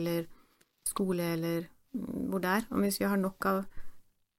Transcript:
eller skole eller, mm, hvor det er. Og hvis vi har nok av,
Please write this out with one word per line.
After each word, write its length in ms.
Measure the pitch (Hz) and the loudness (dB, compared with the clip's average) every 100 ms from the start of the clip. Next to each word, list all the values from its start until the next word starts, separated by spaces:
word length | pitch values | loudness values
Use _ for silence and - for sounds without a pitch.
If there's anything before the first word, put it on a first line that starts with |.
eller 300 | 170 170 165 - - _ _ _ - | 0 -2 -4 -12 -20 _ _ _ -6
skole 400 | - 190 175 170 | -2 0 2 0
eller, 340 | 165 165 170 170 - _ | 0 0 0 -4 -14 _
mm, 380 | 247 - - 190 | -8 -4 -4 -2
hvor 100 | 190 | 0
det 160 | 180 202 | 2 0
er. 140 | 226 | 2
Og 140 | 196 202 | 2 2
hvis 160 | 196 | 2
vi 80 | 196 | 2
har 80 | 196 | 2
nok 300 | 185 - 196 | 2 0 0
av, 140 | 190 190 - - - - _ _ | 0 -2 -4 -4 -6 -18 _ _